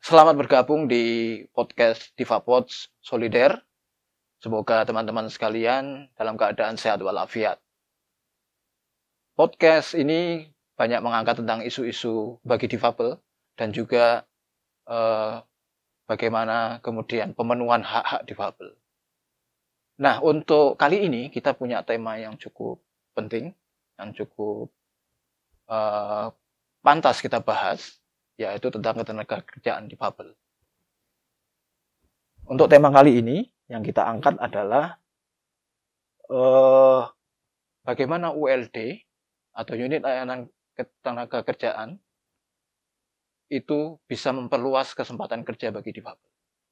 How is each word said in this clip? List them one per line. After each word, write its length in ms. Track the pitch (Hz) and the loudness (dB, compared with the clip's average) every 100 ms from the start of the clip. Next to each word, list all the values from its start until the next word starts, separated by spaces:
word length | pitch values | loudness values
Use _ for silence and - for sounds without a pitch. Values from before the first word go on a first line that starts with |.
Selamat 320 | - 165 156 | 6 8 8
bergabung 560 | 147 135 135 123 151 151 | 6 4 4 4 0 2
di 480 | 120 117 117 113 110 - | 0 0 0 -2 -6 -10
podcast 560 | - 120 - 117 113 - _ | -6 -6 2 2 2 -8 _
Diva 240 | 127 110 | -2 -2
Pods 480 | - 123 123 - - _ | 2 0 0 -12 -16 _
Solider. 640 | - 123 117 120 131 196 _ _ _ _ _ _ _ _ | -8 -6 -2 4 4 2 _ _ _ _ _ _ _ _
Semoga 400 | - 110 101 113 | -6 -6 0 0
teman-teman 480 | 110 110 113 113 110 | 0 -4 -4 -6 -8
sekalian 800 | - 113 110 113 131 139 135 143 _ | -6 -4 -2 -2 -2 -4 -12 -20 _
dalam 160 | 113 | -8
keadaan 400 | 110 107 104 110 | -2 -4 -2 -6
sehat 240 | 113 117 101 95 | -4 -4 -4 -4
walafiat. 560 | 95 90 120 107 - _ _ _ _ _ _ _ _ _ _ _ _ _ _ _ _ _ - | -6 -6 -4 -4 -6 _ _ _ _ _ _ _ _ _ _ _ _ _ _ _ _ _ 0
Podcast 560 | 160 - 165 160 143 | 0 4 4 4 0
ini 560 | 170 143 160 175 170 156 _ _ | -4 -2 0 -2 -6 -10 _ _
banyak 240 | _ 117 117 113 | _ -2 -2 -2
mengangkat 320 | 117 113 117 | -2 -2 -4
tentang 240 | 113 113 | -4 -6
isu-isu 800 | 113 117 117 110 120 113 107 120 | -6 -8 -8 -6 -6 -4 -6 -12
bagi 240 | - 120 120 | -4 -4 -2
difabel 560 | 120 123 117 120 151 _ _ _ | -2 -2 -2 -6 -6 _ _ _
dan 160 | - 113 | -10 -8
juga, 560 | 101 113 120 120 117 - _ _ _ _ _ - | -6 -2 2 4 2 -6 _ _ _ _ _ -10
eh, 480 | 117 113 110 107 117 - _ _ _ _ _ _ | -2 0 0 -4 -8 -16 _ _ _ _ _ _
bagaimana 720 | 110 117 113 113 113 113 117 | -4 -2 -2 -2 -2 -4 -6
kemudian 480 | - 113 110 120 101 - | -10 -10 -6 -6 -6 -6
pemenuhan 480 | 117 120 120 117 101 | -4 -2 0 0 0
hak-hak 400 | 110 - 139 - | -4 -4 -6 -8
difabel. 480 | - 101 - 90 _ _ _ _ _ _ _ _ _ _ _ _ _ | -8 -10 -10 -20 _ _ _ _ _ _ _ _ _ _ _ _ _
Nah, 160 | 135 120 | 0 2
untuk 560 | 151 151 147 151 143 | 2 2 4 4 4
kali 320 | - 147 196 202 | 4 2 2 0
ini 240 | 120 131 | -2 -6
kita 240 | 127 143 | -4 -4
punya 320 | 139 123 117 - | -4 -4 -6 -4
tema 320 | 113 113 110 | -4 -4 -10
yang 160 | 110 | -12
cukup 480 | 107 - _ 117 - _ _ _ | -16 -20 _ -12 -12 _ _ _
penting, 400 | - 107 113 143 - _ _ _ _ | -12 -8 -8 -10 -18 _ _ _ _
yang 160 | 101 107 | -18 -12
cukup, 540 | 107 - 104 107 127 _ _ _ _ _ _ _ _ _ _ | -14 -10 -8 -8 -12 _ _ _ _ _ _ _ _ _ _
eh, 560 | 110 107 104 104 104 107 - _ _ _ _ | -4 -4 -4 -6 -6 -8 -12 _ _ _ _
pantas 400 | - 147 147 117 | 2 4 2 0
kita 160 | - 117 | -2 -4
bahas, 640 | - 107 98 151 - _ _ _ _ | -2 -4 -4 -6 -10 _ _ _ _
yaitu 380 | _ 107 104 127 | _ -8 -6 -8
tentang 260 | 110 104 113 | -6 -6 -4
ketenaga 460 | 110 110 104 110 - | -6 -10 -8 -10 -12
kerjaan 400 | - - - 107 | -10 -6 -6 -10
difabel. 480 | - 101 - - _ _ _ _ _ _ _ _ _ _ _ _ _ _ _ _ _ _ _ _ _ - | -8 -8 -8 -20 _ _ _ _ _ _ _ _ _ _ _ _ _ _ _ _ _ _ _ _ _ -8
Untuk 180 | 131 156 | 2 8
tema 240 | 147 147 | 8 10
kali 320 | 139 143 123 | 10 10 8
ini 240 | 113 147 254 _ _ | 2 -2 -6 _ _
yang 140 | 117 107 | -10 -4
kita 160 | 131 | -2
angkat 400 | 107 113 - - | -2 0 -2 -2
adalah, 560 | 120 101 101 120 160 180 _ _ _ _ _ _ _ _ _ _ _ _ - | -6 -4 -2 0 -2 -8 _ _ _ _ _ _ _ _ _ _ _ _ -6
eh, 760 | 131 127 131 131 131 131 131 117 _ _ _ _ _ _ _ - | 2 6 8 8 8 8 6 0 _ _ _ _ _ _ _ -8
bagaimana 480 | 120 131 165 170 | -4 -2 -2 -4
U 160 | 151 147 | -4 0
L 160 | 131 117 | 0 -2
D 340 | 123 110 196 _ _ _ _ _ | -10 -10 -12 _ _ _ _ _
atau 220 | - 113 117 | -14 -10 -8
unit 260 | 123 151 | -4 -4
layanan 480 | 131 127 127 127 120 _ _ | -4 -4 -6 -10 -12 _ _
ketenaga 680 | - 123 _ - 120 120 123 107 | -14 -14 _ -10 -8 -8 -8 -6
kerjaan 540 | 131 117 - 113 185 _ _ _ _ _ _ _ _ _ _ _ _ _ _ _ | -6 -4 -6 -10 -16 _ _ _ _ _ _ _ _ _ _ _ _ _ _ _
itu 480 | 139 - 147 151 165 _ | -10 -4 -4 -4 -10 _
bisa 240 | 117 - | -6 -4
memperluas 640 | 131 123 - 135 131 135 - | -6 -4 -4 -2 -2 -4 -8
kesempatan 480 | 113 120 196 113 117 | -12 -10 -10 -10 -10
kerja 240 | 120 113 | -8 -8
bagi 240 | 104 104 | -8 -12
difabel. 380 | 107 - - _ _ _ _ _ | -16 -18 -20 _ _ _ _ _